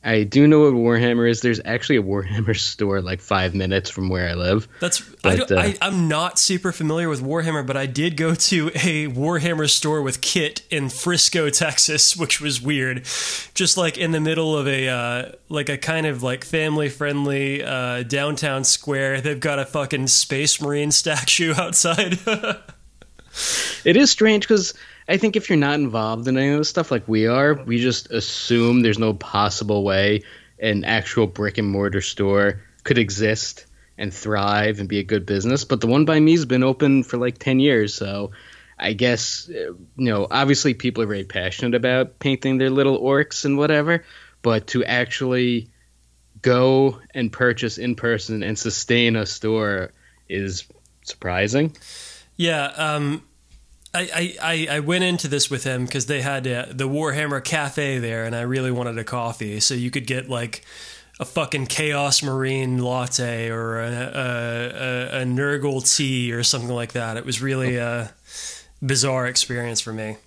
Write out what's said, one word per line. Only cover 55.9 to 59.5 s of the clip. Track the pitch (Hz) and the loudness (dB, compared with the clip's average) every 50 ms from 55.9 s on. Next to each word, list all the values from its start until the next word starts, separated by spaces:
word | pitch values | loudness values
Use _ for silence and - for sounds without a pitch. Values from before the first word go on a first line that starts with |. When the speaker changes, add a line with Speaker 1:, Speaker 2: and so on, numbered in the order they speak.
| - 139 120 | -4 -4 -2
Speaker 2:
they | 113 147 135 | -2 -2 -2
had, | 127 143 139 135 127 | -2 -2 -4 -4 -4
uh, | 131 123 120 131 - | -4 -4 -4 -6 -8
the | - 131 135 135 | -6 -6 -4 -2
Warhammer | 139 147 156 151 135 151 151 147 139 135 | -2 -2 -2 -2 -2 -2 -2 -2 -4 -4
Cafe | 127 - - 156 147 139 - - 147 139 135 131 | -4 -4 -2 -2 -4 -4 -4 -4 -2 -2 -2 -4
there, | 117 117 113 113 113 | -4 -4 -4 -4 -4
and | 113 117 | -4 -4
I | 117 | -4
really | 120 123 131 135 131 127 | -4 -2 -2 -2 -2 -2
wanted | 123 123 123 120 117 113 | -2 -2 -4 -4 -6 -6
a | 110 | -8
coffee. | - - 123 117 117 113 - 113 104 | -6 -6 -6 -4 -6 -6 -6 -8 -8